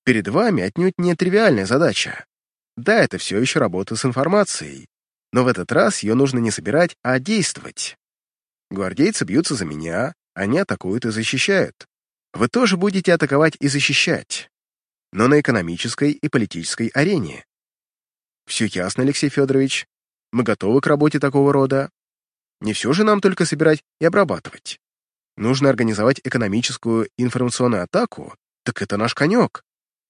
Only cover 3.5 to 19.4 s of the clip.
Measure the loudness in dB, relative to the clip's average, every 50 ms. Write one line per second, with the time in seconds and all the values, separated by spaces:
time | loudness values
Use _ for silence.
3.5 | 0 0 0 0 -2 -4 -6 -4 -6 -4 -2 -2 -2 -2 -2 0 2 0 0 0
4.5 | -4 -8 -10 -12 -14 -16 -20 _ _ _ _ _ _ _ _ _ 0 2 2 2
5.5 | 0 0 -4 0 2 2 2 2 0 -2 -2 0 2 2 2 2 2 0 0 0
6.5 | -2 -2 -4 0 2 2 2 0 -2 _ -4 -2 -2 -2 0 0 0 0 0 -2
7.5 | -6 -10 -14 -16 -12 -12 -12 -12 -12 _ _ _ _ _ _ _ _ _ _ _
8.5 | _ _ _ _ -6 -6 -4 -4 0 2 2 2 2 -2 -4 0 0 0 0 0
9.5 | -4 -4 -4 -6 -6 -8 -8 -6 -4 -4 -4 -4 -6 _ _ _ _ -6 -2 0
10.5 | 0 -2 -2 -4 -6 -6 -4 -4 -4 -2 -4 -4 -4 -4 -4 -4 -2 -2 0 2
11.5 | 2 0 0 -2 -6 _ -20 _ _ _ _ _ _ _ _ _ -2 -2 -2 0
12.5 | 2 2 2 2 2 2 0 0 0 0 2 2 2 2 2 2 2 2 2 2
13.5 | 2 0 -2 -2 0 0 0 0 0 0 2 0 0 -2 -4 _ -12 -12 -12 -16
14.5 | _ _ _ _ _ _ _ _ _ _ _ _ 0 2 4 6 6 4 4 2
15.5 | 0 0 -2 -4 -6 -6 -6 -8 -4 -2 -2 -2 0 -2 -4 -2 0 0 -2 -2
16.5 | -6 -8 -8 -8 -6 -6 -6 -2 0 0 0 0 0 -2 -2 -6 -10 -14 -20 _
17.5 | _ _ _ _ _ _ _ _ _ _ _ _ _ _ _ _ _ _ _ -10
18.5 | -4 -2 -2 -2 -2 -4 -4 -4 -2 0 0 0 0 0 -2 0 2 2